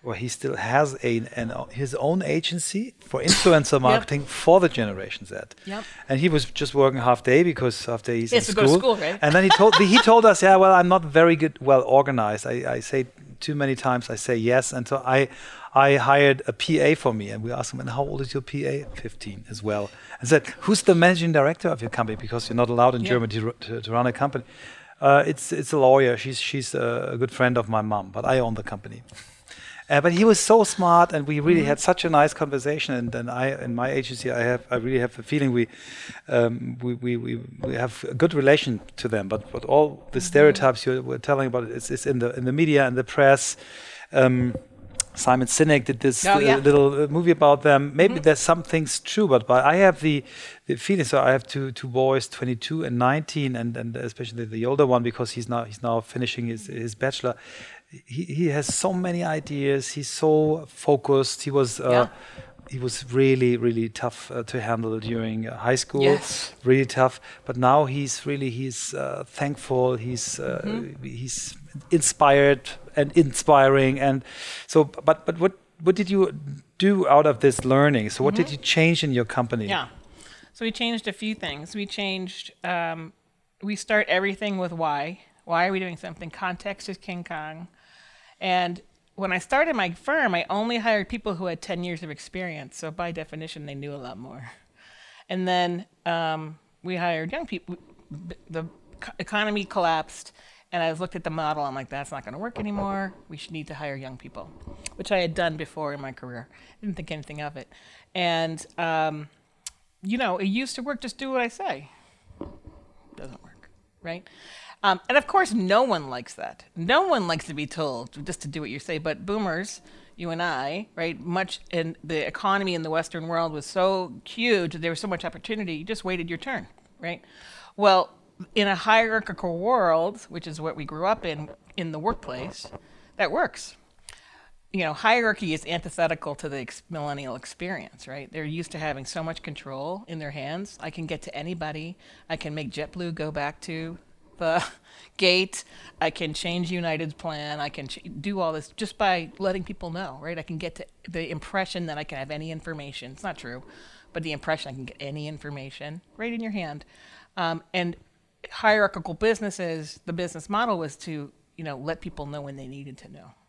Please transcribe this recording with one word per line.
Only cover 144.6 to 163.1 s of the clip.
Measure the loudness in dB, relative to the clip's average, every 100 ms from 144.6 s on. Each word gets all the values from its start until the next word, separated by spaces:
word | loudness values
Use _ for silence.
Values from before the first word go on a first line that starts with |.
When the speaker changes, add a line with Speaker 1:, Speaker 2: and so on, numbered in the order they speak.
| -4 -14 _
Speaker 2:
<laughs> | -20 -20 0
gate. | 2 2 -2 -8 -16 -20 -20 _
I | -4
can | -4 -8
change | -8 -6 -6 -4
United's | -4 -4 -6 -6
plan. | -10 -12 -10 -10 -8
I | -8
can | -10 -14
ch-, | -14 -14 -12
do | -8 -4
all | -4
this | -4 -12 -12
just | -12 -2
by | 0 0 -4 -6
letting | -4 -4
people | -8 -12 -12
know, | -10 -12 -12
right? | -12 -12
I |
can | -10 -10
get | -10 -12
to | -20 _ -12
the | -10 -8
impression | -10 -6 -6 -6 -8 -8
that | -10
I |
can | -10 -12
have | -10
any | -10 -10
information. | -12 -12 -14 -14 -14 -16
It's | -14
not | -12 -12
true, | -14 -16 -18 -20 -20 -20 _
but | -10
the | -8
impression | -8 -4 -4 -6
I |
can | -14 -14
get | -14
any | -12 -10 -10
information | -12 -14 -14 -16 -14 -14 -14 _ -12
right | -10
in | -8
your | -8
hand. | -8 -8 -12 -18 _ -20 -20 _ -6
Um, | -4 -4 _
and | -4 -4 -6 _ _ _ _ -18
hierarchical | -2 2 4 2 -2 -10
businesses, | -2 0 0 -4 -6 -6 -6 -10 -14 -10
the |
business | -8 -6 -8 -6
model | -4 -2 -2
was | -6 -10
to, | -12 -10 -12 _ _ -14
you |
know, | -12 -10
let | -8 -8
people | -10 -12
know | -12 -12
when | -12 -14
they | -16
needed | -16 -16 -18
to | -20